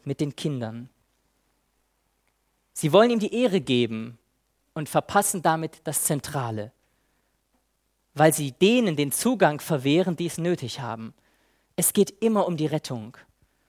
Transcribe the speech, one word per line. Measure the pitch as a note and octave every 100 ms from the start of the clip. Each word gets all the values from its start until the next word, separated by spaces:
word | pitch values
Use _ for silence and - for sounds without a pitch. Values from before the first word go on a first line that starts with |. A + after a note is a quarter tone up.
mit | - -
den | C#3+ -
Kindern. | D#3+ C3+ A2+ A2+ C3 _ _ _ _ _ _ _ _ _ _ _ _ _ _ _ _ _ _
Sie | - D#3
wollen | F3 A#3+
ihm | A#3
die | G#3
Ehre | A3+ B3 F#3
geben | B2+ B2 A#2 A2 A#2 A#2+ _ _ _ _ _
und | - D3
verpassen | D#3 - G3+ G3+ F#3+
damit | E3 D#3+ D#3+ -
das | - D3
Zentrale, | - D3 - D3 A#2 A2 G#2+ - _ _ _ _ _ _ _ _ _ _ _ _ _
weil | - D#3
sie | D#3 C#3+
denen | - F#3+ B3 G#3+ D3
den | C#3+
Zugang | - A#3 A#3+ E3+ D3
verwehren, | - D#3 C3 D#3+ F#3 D#3+
die | E3+
es | -
nötig | E3+ F3 A#2 -
haben. | A#2+ A2+ A2+ - _ _ _ _ _ -
Es | E3
geht | - F#3+ -
immer | A3 G#3 F3+
um | E3
die | D3+
Rettung. | D3+ - B2 A2 - - _ _ _